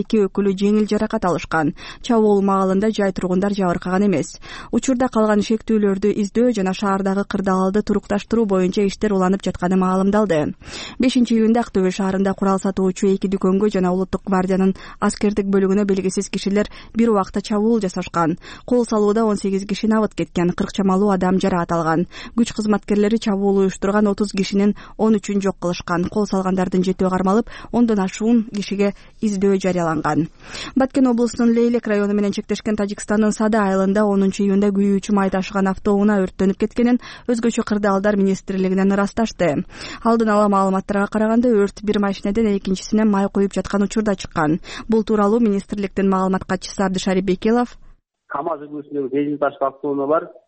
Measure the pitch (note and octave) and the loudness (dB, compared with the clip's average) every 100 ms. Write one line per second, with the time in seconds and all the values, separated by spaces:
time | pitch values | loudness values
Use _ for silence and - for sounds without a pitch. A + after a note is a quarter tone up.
0 | G3+ A3 F#3+ - G3+ G3 G3+ G#3+ G#3 G#3+ | 0 2 2 0 0 0 2 2 2 0
1 | G#3+ A3 F#3+ E3 - E3 D3 - - - | -2 -2 -2 -2 -2 -2 -2 -4 -14 -16
2 | - A#3 G#3+ G3+ G3 G3 F#3+ F#3+ A3 G#3 | 0 2 4 4 2 2 2 2 0 0
3 | G3 F#3+ F3+ F3+ G3+ G3+ F#3 F3 F3+ F#3 | -2 -2 -2 0 0 0 -2 -2 -2 0
4 | G#3 D#3+ - - - - - A#3+ - B3 | 2 2 -2 -10 -18 -16 -4 -2 0 0
5 | B3+ A3+ G#3+ G#3 G3 A3 - A3 G#3 G3 | 0 2 2 2 2 -2 0 2 2 2
6 | G#3 G3+ G3+ A3 B3 G#3+ F#3 F#3 G3+ G3 | 0 0 0 2 2 2 -2 -2 -2 0
7 | G3+ F#3+ G3+ G3+ G3 F#3 F#3+ G3+ G#3 G3+ | 0 -2 -2 -2 0 0 2 0 0 -2
8 | - G#3+ - A3+ G#3+ F#3+ F3+ G#3+ G3+ - | 0 -4 0 0 2 2 2 2 0 0
9 | G#3+ F#3+ F#3 G3 F#3 - F3+ F#3+ F#3 F#3 | 0 2 2 0 -2 -4 0 2 2 2
10 | G3 G#3 G#3 D#3+ D3+ - - - - - | 2 2 2 0 0 -6 -14 -14 -14 -2
11 | B3+ B3+ A#3 A3+ A3 A#3 A#3 G3+ F#3 F#3 | 0 2 2 2 2 2 0 0 0 0
12 | F#3+ F#3+ G3 F#3 G3 F#3+ G3 F#3 F#3+ F3+ | -2 0 -2 0 0 0 0 0 -2 0
13 | G3+ G3 F#3+ G3 F#3 F#3+ G#3+ G3 F3+ F#3 | 0 0 0 0 0 2 2 2 0 0
14 | F#3 F#3 - F#3+ F#3 F#3 F#3+ F#3+ - - | -2 -6 -2 -2 0 2 2 0 -8 -4
15 | G#3 - G#3 G#3 G3 G3 F#3+ F#3+ G3+ F#3+ | -2 0 -2 0 0 2 2 2 2 0
16 | F#3 G3+ G3 G3+ G3 G3+ G#3 - - A3 | 0 -4 -4 -4 -2 0 -2 -6 -10 0
17 | A#3 G#3 F#3 G3+ - G#3 G#3+ A#3 F#3+ - | 2 2 0 -4 -4 0 2 2 0 -4
18 | F3 E3+ E3+ F3+ - - - B3 A#3 A3 | -6 -2 -2 -2 -8 -18 -2 0 2 2
19 | G#3 G#3+ A3+ G3+ G3 F#3+ G3+ G3+ A3 A3 | 2 2 0 0 -2 -4 -4 -4 0 0
20 | G#3 - E3 - F3 F3+ G#3 - G3 F#3 | 0 -4 -4 0 0 0 -4 0 0 2
21 | G#3 F#3+ F#3 F#3 F#3+ F#3 E3+ E3+ D#3+ F3 | 2 2 2 2 0 -2 -2 -2 0 0
22 | F3+ - - - A#3 - G#3+ G#3 - G#3 | -2 -8 -8 -2 -2 -2 0 0 0 0
23 | G#3 A3+ A3+ G3 G3+ G3 F#3+ - G3 G#3 | 2 0 0 0 2 2 2 0 -2 2
24 | G#3 G3 G#3 G3 F#3+ G3 G#3 G3 - - | 2 0 -2 -2 -2 2 0 0 -8 -2
25 | A3 G#3+ - G3+ F#3+ - F3 F3 - E3+ | 2 2 0 -2 -2 -4 -6 -6 -4 -4
26 | F3+ A3 G3+ F#3+ F#3+ F#3+ F#3 F#3 F3+ F#3 | -2 -2 -2 -2 -2 -2 0 0 0 0
27 | F#3 F#3 F#3 G#3 - - - A3 A#3+ G#3 | 0 0 2 0 0 -10 -6 0 2 2
28 | F#3+ - G#3+ A#3+ G#3+ G3+ G3 G3 G3+ - | -2 -2 2 2 0 -6 -6 -2 -2 -2
29 | - - A3 G3 G3 G3 F#3+ F3+ E3 D#3 | -16 -4 -4 0 2 2 0 0 0 0
30 | D3+ D#3 E3+ - - - - - C4 C#4+ | 0 0 -2 -6 -18 -14 -6 0 0 2
31 | C4 A#3 A#3+ - A#3 A#3 A#3+ A#3+ A3+ G#3 | 2 2 0 2 2 4 2 0 0 0
32 | G3+ G#3 G3+ G3+ - G#3 - G#3+ G3+ G3+ | 0 0 0 -4 -6 -6 -4 -4 -4 -6
33 | - G#3 G#3+ G3+ G#3+ A3 G3 F#3+ F#3+ G3+ | -2 0 2 0 0 2 2 2 2 2
34 | G#3 G3 G3 F#3+ G3+ G3 G#3 G3 G3+ G3 | 2 2 0 0 0 2 2 2 2 0
35 | - G3+ F#3+ F#3+ F#3+ G3+ F#3+ F#3+ G#3+ G3+ | 0 0 0 -2 -4 -2 -2 -2 0 2
36 | G#3 G#3 F#3 - F#3+ F#3 G#3+ - A#3+ B3 | 2 2 0 0 -2 0 -2 0 2 0
37 | - - - A#3 A#3 - - G#3 G#3 G3 | -2 -12 -4 -2 0 -2 -2 -2 0 2
38 | G#3 G#3 G3 F#3+ - F#3+ F#3 F#3+ G3 G3 | 2 2 2 0 -4 -2 0 2 2 2
39 | G3+ - A3+ - E3+ C#3 - - - - | 0 -2 -4 0 0 0 -4 -12 -16 -4
40 | A#3 A3+ A3 G#3 G#3 G3 F#3+ F#3+ - G3+ | 0 2 2 4 4 2 2 0 -2 -2
41 | G3+ G#3+ A3 A#3 B3 G#3+ G3+ - G#3 G#3+ | -2 0 2 2 4 2 2 -2 -2 0
42 | G3+ G3 G3+ G3+ A3 G3 G3 F#3+ - G#3+ | 0 -2 -2 0 0 0 -2 -4 0 2
43 | A3 G3 G3 G3+ G3 - - G3+ G3+ A3 | 2 2 0 0 0 -2 -4 -2 0 0
44 | G#3+ F#3+ - - D#3 A#3+ - - - A3 | -2 -2 -4 -2 0 0 -4 -14 -2 0
45 | G#3+ G#3+ G3+ A3+ A3+ G3 - G#3 G3 - | 2 2 2 2 2 0 -4 -6 -4 0
46 | G3 F#3+ F#3+ F#3 - F#3 - - F#3+ F#3 | 0 2 0 -2 -2 -6 -6 -4 -2 -2
47 | - F#3+ F#3+ F#3 A3 A#3 B3 - - - | 0 0 0 0 2 2 0 -6 -20 -20
48 | _ _ _ - E3 D3+ D3 D3 C#3+ C#3+ | _ _ _ -8 -6 -8 -8 -12 -8 -6
49 | C3 C#3 D3 C#3+ C#3+ C#3 C3+ - D3 C#3+ | -4 -2 -2 0 -2 0 -4 -4 -4 -4
50 | C#3 D#3+ F3 - | 0 0 -2 -14